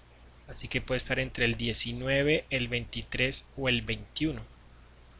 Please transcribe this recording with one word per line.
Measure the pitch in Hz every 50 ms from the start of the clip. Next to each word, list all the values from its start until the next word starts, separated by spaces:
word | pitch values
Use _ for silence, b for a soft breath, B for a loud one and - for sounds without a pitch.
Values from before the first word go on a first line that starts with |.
| - - - - - - - - -
así | - 127 - -
que | - - 127
puede | - - 131 123
estar | - - 131
entre | 131 131 127 - - 123
el | 117 117
diecinueve, | 110 117 117 107 - - 120 117 120 123 131 135 139 143 147 156 - - -
el | 143 131 120
veintitrés | 117 123 120 117 - - 120 - - - - 127 131 135 - - - -
o | - 135
el | 131 123 120
veintiuno. | 113 110 113 107 104 - - - 151 160 139 113 113 - - - - - - - - - - - - - - -